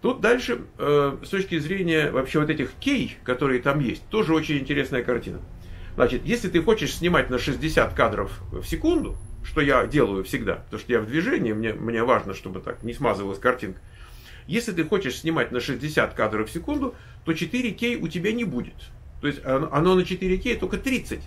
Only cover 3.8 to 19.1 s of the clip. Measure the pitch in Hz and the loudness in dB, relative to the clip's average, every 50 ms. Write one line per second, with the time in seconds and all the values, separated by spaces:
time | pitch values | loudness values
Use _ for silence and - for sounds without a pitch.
3.8 | 143 110 85 - - - - 220 214 151 160 156 151 - 151 143 131 - 147 143 | 2 0 -2 -4 -6 -2 0 0 2 4 4 2 2 2 -2 -2 0 0 0 0
4.8 | 135 - 147 123 117 - 127 120 120 - - - - - - - - - - - | 0 0 -2 -2 0 0 -2 -2 -2 -6 -10 -10 -10 -12 -14 -14 -14 -14 -12 -12
5.8 | - - - - 127 120 127 117 - 139 226 - - 180 170 170 156 226 220 214 | -12 -10 2 2 2 4 4 0 0 0 0 0 0 0 0 2 4 4 4 4
6.8 | 160 131 - - 160 175 175 151 123 - 127 120 - - 131 117 139 156 156 147 | 2 -4 -4 -2 0 2 4 4 2 2 0 -2 0 0 -2 0 -2 2 4 4
7.8 | 117 107 - - 127 113 104 101 101 - - - - - - - - - 165 - | 2 2 4 2 2 2 2 0 -4 -4 -6 -10 -10 -8 -8 -8 -4 -4 -4 2
8.8 | - 320 359 330 226 - - - - - - - - - - 156 147 139 135 123 | 2 4 4 4 2 -2 -6 -8 -10 -12 -12 -10 -10 -4 0 2 4 6 6 4
9.8 | 98 113 120 151 123 98 98 95 92 - - - 113 98 85 - - - - 107 | 4 4 4 4 4 4 2 -2 -2 -2 -4 -2 -2 -2 -4 -4 -6 -10 -10 -10
10.8 | - - 123 113 110 104 127 156 175 240 285 254 175 113 107 107 113 113 104 - | -2 2 2 2 2 2 -2 0 0 2 0 0 0 0 0 0 -2 -2 -4 -4
11.8 | 107 113 117 110 117 127 123 104 - 98 98 - - 107 92 92 - - - - | -4 -2 0 0 2 4 4 2 2 -2 -10 -10 -10 -10 -10 -10 -8 -10 -10 -8
12.8 | 107 113 117 117 143 120 101 92 101 98 98 95 - 123 127 123 - 175 185 - | -8 -8 -6 0 0 0 0 2 -2 -4 -6 0 2 2 2 2 -4 -8 -8 -10
13.8 | - - - - - - - - - - - - - - 151 233 233 - 185 170 | -14 -20 -20 -20 -20 -20 -20 -20 -20 -20 -20 -18 -10 -4 -4 -2 -2 -2 -2 -2
14.8 | 156 151 214 190 190 135 - - - 160 165 151 117 - - 123 117 - 131 117 | 0 2 0 0 0 -2 -6 -2 -2 -2 2 2 0 0 0 -4 -2 -2 -4 -4
15.8 | 135 156 151 151 113 98 - - 113 110 107 107 110 - - 170 175 - 294 294 | -4 0 2 2 2 2 2 0 0 0 2 0 -2 -2 -4 -8 -4 -2 -2 0
16.8 | 269 247 - - - - - - - - 165 160 180 156 - 247 254 233 185 - | -2 -2 -4 -8 -18 -20 -20 -10 -4 -4 -2 -2 -2 -2 -2 -2 -2 -2 -2 -2
17.8 | 240 240 240 - - 165 - 180 165 208 220 240 240 185 131 170 - - - - | -2 -2 -2 -2 -4 -4 -4 -2 -2 -2 0 0 -2 -2 -2 -4 -6 -6 -10 -16
18.8 | - - - - - - | -18 -18 -18 -18 -18 -18